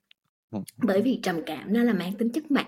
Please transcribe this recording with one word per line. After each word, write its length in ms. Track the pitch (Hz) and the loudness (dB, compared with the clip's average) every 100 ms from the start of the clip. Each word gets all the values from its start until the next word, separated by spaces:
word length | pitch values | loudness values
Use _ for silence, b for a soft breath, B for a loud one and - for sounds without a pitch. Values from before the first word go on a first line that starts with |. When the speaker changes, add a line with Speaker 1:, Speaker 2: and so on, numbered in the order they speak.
| _ _ _ _ _ | _ _ _ _ _
Speaker 1:
Ừ. 80 | 196 - - | -10 -8 -2
Speaker 2:
Bởi 240 | 226 196 | 2 2
vì 180 | 247 220 | 2 0
trầm 180 | 190 180 - | -2 -2 -4
cảm 280 | 151 - | -6 0
nó 100 | 233 | 2
là 100 | 240 | 4
mang 200 | 190 175 | 2 -2
tính 160 | 208 233 | -2 -2
chất 220 | 311 - | -2 0
mãn 140 | 247 | 0